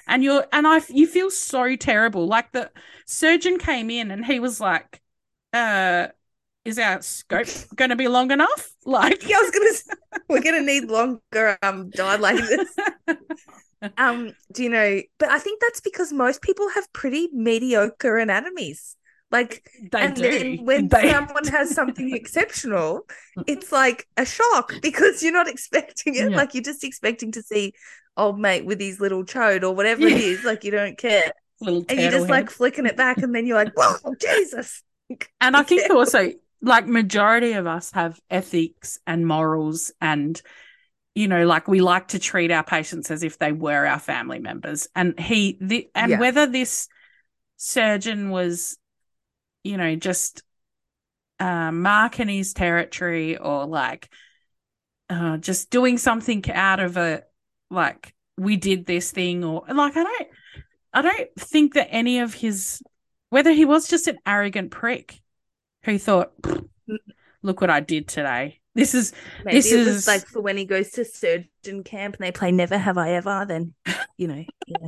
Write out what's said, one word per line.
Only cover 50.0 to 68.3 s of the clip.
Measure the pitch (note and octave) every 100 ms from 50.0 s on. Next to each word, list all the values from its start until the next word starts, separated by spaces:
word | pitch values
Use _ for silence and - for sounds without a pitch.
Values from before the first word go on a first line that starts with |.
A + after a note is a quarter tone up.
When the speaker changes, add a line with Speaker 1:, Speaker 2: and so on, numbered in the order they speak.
| F#3 F#3 - - _ _ _ _ _ _ _ _ _ -
Speaker 1:
uh, | F#3 E3+ E3
marking | E3 F#3+ G#3 A#3 - G#3+
his | G3 F#3+
territory | - F3 E3+ E3+ - F3+ E3 D#3+ E3
or, | - C#3+ C#3+
like, | D#3 B2 - - _ _ _ _ _ _ _ _ _ -
uh, | F3 E3+ D#3+
just | E3+ F#3 -
doing | B3 B3+ A#3+
something | B3 A3+ A3 G#3+ -
out | F#3 F#3+ F#3+
of | F#3 F3
a, | E3+ D#3 - _ _ _ -
like, | F3+ D3+ - - _ _ -
"We | F#3+ G#3
did | G3 F#3 F3
this | F3 F3
thing," | - F3+ F3
or, | E3+ D#3+ -
like, | C#4 C#4+ D#4
I |
don't, | F4+ A#4+ - _ - - - _ _
I | A#3
don't | D#4 G#4+ B4+ -
think | - D#4 D4 D4
that | -
any | A3+ A#3 B3
of | A#3
his, | - A3+ G3 F#3+ - - _ _ _ -
whether | B3+ D4
he | D#4 D4+
was | D4+ -
just | E4+ E4
an | - -
arrogant | G3+ G3+ G3+ F3+
prick | - A#3 B3 - - _ _ _ _ _ _
who | - G3+
thought, | - F#3+ - _
"Pfft, | - - - _ -
Speaker 2:
Mm. | G#3+ - - _ _
Speaker 1:
look | G3 F#3
what | F3+
I | D3+
did | D3+ D#3 D3+
today. | - C#3+